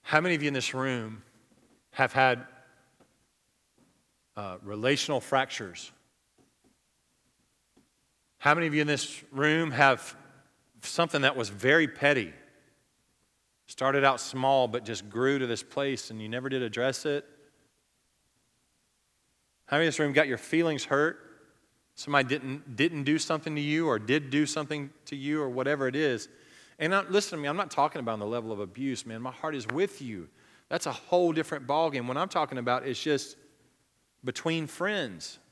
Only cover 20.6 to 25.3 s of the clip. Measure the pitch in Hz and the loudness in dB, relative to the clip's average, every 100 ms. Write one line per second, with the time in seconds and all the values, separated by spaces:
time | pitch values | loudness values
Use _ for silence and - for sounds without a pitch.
20.6 | 165 143 - 139 156 - - - - _ | 2 0 0 2 2 -2 -20 -20 -20 _
21.6 | _ _ _ - - 143 127 143 131 143 | _ _ _ -14 2 2 4 -2 -4 -10
22.6 | 139 113 165 160 139 156 - 156 156 151 | -10 0 0 2 0 0 0 -4 -2 -4
23.6 | 147 151 160 110 107 147 139 143 147 160 | 0 0 2 0 2 0 2 0 0 -2
24.6 | 147 151 139 - - 143 139 | -4 -6 -8 -14 -14 -8 -4